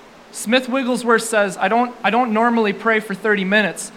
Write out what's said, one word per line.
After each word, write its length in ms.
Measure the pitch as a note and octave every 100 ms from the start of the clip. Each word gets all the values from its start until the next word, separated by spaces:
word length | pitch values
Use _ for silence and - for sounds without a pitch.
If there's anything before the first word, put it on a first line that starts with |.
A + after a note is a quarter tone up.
| - - -
Smith 360 | - G3+ B3 B3
Wigglesworth 560 | C4 B3 A#3+ A#3 A3+
says, 320 | A3+ G#3+ G3+ F3
"I 100 | F#3+
don't, 260 | A3+ A#3+ -
I 60 | G3
don't 220 | A3+ B3+
normally 400 | G#3+ A#3 A#3 G#3+
pray 280 | G3 A3+ A3
for 140 | A3
thirty 300 | F#3+ A3 G3+
minutes, 460 | F#3 G#3+ G3 - -